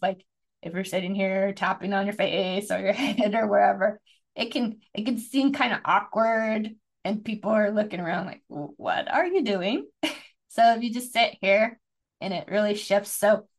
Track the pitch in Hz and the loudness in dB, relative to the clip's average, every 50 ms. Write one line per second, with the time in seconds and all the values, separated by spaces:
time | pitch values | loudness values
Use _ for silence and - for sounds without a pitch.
0 | - 196 190 - _ _ _ _ _ _ _ _ - - 170 185 196 - - 185 | -2 -2 -2 -4 _ _ _ _ _ _ _ _ -14 -8 -6 -6 -6 -4 -4 -4
1 | 180 180 196 196 190 190 190 190 196 202 196 - 185 185 190 - - 196 196 196 | -4 -2 -2 -2 -2 0 0 0 0 -2 -2 -2 -2 -2 -2 -2 -4 -2 -2 0
2 | 196 202 208 - 196 - 165 190 185 185 185 202 220 - - 185 190 190 202 226 | -2 -2 -2 -2 -2 0 0 0 -2 -2 -2 -4 -2 -2 -4 0 0 0 0 0
3 | 277 214 214 - 214 202 208 226 220 208 202 202 202 196 196 196 190 208 208 - | 0 0 0 2 0 2 2 0 0 2 4 4 4 4 4 2 0 0 0 -4
4 | _ _ _ _ _ _ _ 208 240 233 - 262 240 220 214 - _ _ - 214 | _ _ _ _ _ _ _ -6 -6 -4 -2 -2 -2 -2 -4 -8 _ _ -10 -6
5 | 214 240 240 - - - - 269 269 277 277 - 254 233 190 - - 156 180 202 | -4 -2 -4 -4 -6 -2 0 2 2 2 2 2 0 0 0 -2 0 2 2 2
6 | - - - 220 226 226 226 226 220 220 220 214 214 214 - - _ _ _ _ | 2 0 0 0 2 2 2 2 0 0 -2 -2 -4 -6 -8 -14 _ _ _ _
7 | - 190 214 214 - 226 214 208 - 208 220 214 214 202 214 208 208 208 190 180 | -4 -4 -4 -4 -4 -6 -8 -4 -2 0 2 2 2 2 2 0 -2 -2 -4 -6
8 | 175 165 180 175 185 - - - _ _ - 147 147 - - - - 90 87 - | -4 -2 -2 -2 -4 -6 -10 -14 _ _ -10 -10 -10 -10 -12 -8 -4 -2 -2 -2
9 | - - - 285 359 349 370 381 254 202 196 185 180 202 254 370 440 - _ _ | -2 0 0 0 0 2 0 0 0 0 0 0 0 -2 -2 -2 -4 -8 _ _
10 | - 311 - - - - _ _ _ _ - 226 233 233 226 226 240 233 233 247 | -6 -6 -6 -8 -14 -20 _ _ _ _ 2 4 6 6 6 4 0 -4 -4 -6
11 | 247 - - 233 226 208 - - 190 196 196 208 220 240 233 - _ _ _ _ | -8 -2 0 0 0 0 0 -2 2 4 4 4 4 0 -2 -8 _ _ _ _
12 | _ _ _ _ - 190 226 220 - - 185 208 214 208 208 208 - - 196 202 | _ _ _ _ -8 -6 -6 -6 -6 -2 0 0 2 0 0 -2 0 0 2 2
13 | 202 - - - 202 208 214 214 - _ _ | 2 0 -2 2 4 4 4 4 0 _ _